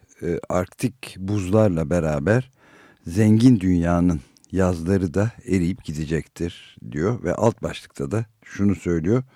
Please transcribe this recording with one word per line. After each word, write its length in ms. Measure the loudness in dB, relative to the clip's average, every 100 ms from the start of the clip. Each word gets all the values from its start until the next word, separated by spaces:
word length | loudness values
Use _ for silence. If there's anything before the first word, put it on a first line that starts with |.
| _ _
e, 180 | -6 -6 -2
"Arktik 640 | -4 -4 -4 -8 -8 -18 -10
buzlarla 720 | -4 -4 0 2 4 2 0
beraber 640 | 0 0 0 2 0 0 _ _ -20 -20 _ -6
zengin 520 | 0 4 6 6 6
dünyanın 640 | 4 2 2 2 2 0 -6 _ _
yazları 640 | -2 0 0 0 0 0
da 180 | -2 -2 -4 -2
eriyip 380 | 0 0 -4
gidecektir." 960 | -8 -8 -6 -6 -6 -8 -10 -10 -20 -20 -12
diyor 320 | -4 -4 -2
ve 100 | -4
alt 300 | 0 0 0
başlıkta 480 | -6 -10 -14 -10 -6
da 140 | -6 -6 _
şunu 320 | -14 -2 -2 0
söylüyor: 480 | -2 -2 0 0 -2